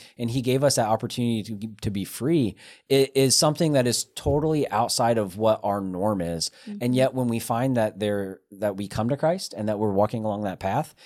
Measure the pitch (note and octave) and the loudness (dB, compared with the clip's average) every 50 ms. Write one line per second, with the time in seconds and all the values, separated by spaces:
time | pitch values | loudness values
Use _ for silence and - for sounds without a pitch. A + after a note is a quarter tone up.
0 | - - _ - B2 A#2 A#2 C3+ A#2 B2 B2 C3+ C#3+ C#3 - - A#2 G#2 A2+ A2 | -16 -18 _ -6 -4 -2 -2 -2 0 2 2 2 2 2 2 2 2 2 0 0
1 | - A#2 - - B2 A#2+ A#2 A2 G2+ A2 A2 G2+ G#2+ A2+ A2 - - A2 G2 G2+ | -2 -4 -4 -2 0 0 0 -2 -4 -6 -8 -10 -10 -10 -10 -6 -6 -4 -4 -4
2 | F#2+ - - - A2+ C#3+ E3+ E3 B2+ G2+ - - - - - - _ - C3+ C3+ | -4 -6 -6 -4 -2 0 2 2 2 0 -2 -6 -14 -20 -20 -12 _ 2 2 4
3 | C3+ C3 - C3+ C3+ C3 A#2 - - D3+ D3+ - F3 D#3 D3 C3+ B2 B2 A#2 - | 4 4 4 2 4 4 4 4 4 2 2 2 2 2 2 2 2 2 0 -2
4 | - - - - - D3 C#3 D3+ D3 D#3 D#3 D3+ C3+ - G2+ G#2 A#2 A2+ - - | -4 -8 -10 -6 -2 0 0 0 2 0 0 0 0 0 0 0 0 0 0 0
5 | B2 A#2+ A#2 A2+ G#2 G2 F2 G#2 A2 A2 A2 - - G2+ G2+ G2+ G2 F#2+ F2+ F2 | 2 2 2 2 0 -2 -2 0 2 2 2 2 0 -2 -2 -2 -2 -4 -4 -2
6 | F#2+ G#2+ G#2+ F#2+ F2 E2 E2+ E2 D#2+ - - - - - G#2+ G#3 A#2+ B2 B2 B2+ | 0 0 0 0 -2 -2 -2 -4 -4 -6 -8 -12 -14 -14 -8 -4 -2 0 2 4
7 | C3 C3 A#2+ B2+ B2+ A#2+ A#2 A#2 A2 - A#2+ A#2 A#2+ C3+ C3 A#2 A2 G#2+ - F#2 | 2 2 2 0 -2 0 -2 -2 -2 -2 -2 0 0 0 2 2 0 0 0 -2
8 | G#2 G#2 G#2 G2+ G2 F#2+ F#2+ - _ _ G2+ F#2+ G#2 G#2 G2 F#2+ G2+ F#2+ - - | -2 -2 0 -2 -4 -6 -8 -12 _ _ -8 -4 -2 -2 -2 -2 -6 -6 -4 -4
9 | G#2+ A#2+ C#3+ C#3 - D#3 F3 F#3+ - - - - G#2+ G#2+ G#2+ G2+ G#2+ G#2+ G2 F#2+ | -2 -2 -2 0 0 0 0 -2 -6 -10 -10 -6 -4 -4 -2 0 0 0 2 2
10 | G#2 G#2+ - A#2 G#2+ A2 G2+ G#2 G#2+ G2+ F#2 - - F#2+ G2+ C3 D#3 - - _ | 2 2 0 -2 -4 -4 -4 -4 -4 -6 -6 -4 -4 -2 -2 -2 -4 -6 -10 _
11 | - | -20